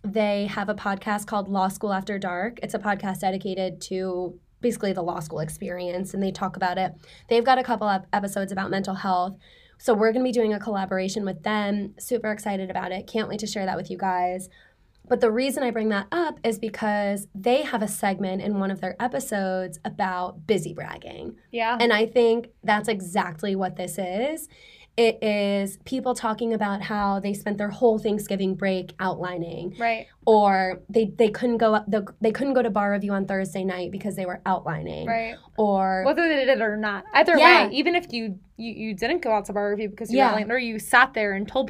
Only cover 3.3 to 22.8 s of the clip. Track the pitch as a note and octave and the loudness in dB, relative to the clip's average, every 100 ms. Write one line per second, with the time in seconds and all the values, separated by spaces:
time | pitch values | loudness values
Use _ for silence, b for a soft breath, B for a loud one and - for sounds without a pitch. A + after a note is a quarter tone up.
3.3 | F#3+ G3 F#3 F#3 F#3 - F#3 F#3 F3+ F3+ | -2 -4 -4 -4 -6 -8 -4 -2 -4 -6
4.3 | - _ _ A#3+ A3 G3+ F#3+ E3+ F3 D#3 | -10 _ _ -2 0 -2 -2 -2 -4 -6
5.3 | D#3 D#3 - F#3+ F3+ F3+ F3+ F#3+ G3 G3 | -6 -6 -8 -8 -6 -4 -4 -4 -2 -2
6.3 | F#3+ F#3+ F#3+ F#3 F3+ F#3 D#3+ B B B | -2 -6 -2 -2 0 -2 -4 B B B
7.3 | A#3 A#3+ C4 B3+ A3+ G#3+ F#3+ F#3+ G#3 G3 | 2 4 4 2 -2 0 0 0 -2 -2
8.3 | G3 G3 F#3+ G3 F#3+ G3 F#3+ G3 F3+ F3+ | -4 -4 -4 -2 -2 -2 -4 0 0 0
9.3 | G3 b b b b - G#3+ A3 A3+ B3+ | -4 b b b b 2 4 4 4 2
10.3 | A#3+ A3 G#3 A3 G3+ F#3+ F#3+ F#3+ G3+ G3 | 2 2 0 -2 -4 -2 -2 -2 -2 -4
11.3 | F#3 - G#3+ G3+ G#3 G3+ - - A#3+ A3 | -4 -2 0 0 -2 -4 -10 -4 -2 -2
12.3 | G#3 A3 G3 F#3+ F#3 F3+ F#3 - A3 G#3+ | -4 -4 -4 -4 -6 -4 -6 -4 -4 -4
13.3 | G#3 G#3+ G#3 F#3+ E3 - F3+ F#3+ F3+ F3+ | -4 -6 -4 -4 -4 -6 -4 -2 0 0
14.3 | F#3 F#3+ b b b b b - B3 A#3+ | -2 -10 b b b b b -2 2 2
15.3 | A3 C4+ C#4+ B3+ A3+ A3 G3+ G3 E4 E4 | 2 0 0 -2 0 0 0 -2 -2 -2
16.3 | - A#3 G#3 A3 G#3+ G#3+ G#3 G3+ G3+ G3+ | -2 -4 -2 -6 -4 -2 0 0 -2 -6
17.3 | G3 G#3+ B3+ D4 A#3 G#3 - G3+ F#3+ G3 | -4 2 2 2 -2 -2 -2 -2 0 -2
18.3 | F#3+ G3 G3+ F#3+ F#3+ F#3 - B3 C#4 - | -2 -2 -2 -2 -2 -6 -4 -4 -4 -4
19.3 | G#3 F#3+ F#3 F#3 D#3+ - - F#3 F3+ F3+ | -2 -2 -2 -4 -8 -12 -4 -2 -2 -6
20.3 | - - G3+ D#3 - D#3 - - - - | -8 0 0 0 -8 -12 -12 -14 -12 -12
21.3 | - _ A#3 A3+ A#3+ A#3 G#3+ A3 B3 A#3 | -14 _ -4 -2 2 4 4 4 4 4
22.3 | A#3 A#3 _ - G#3 | 4 -2 _ 0 0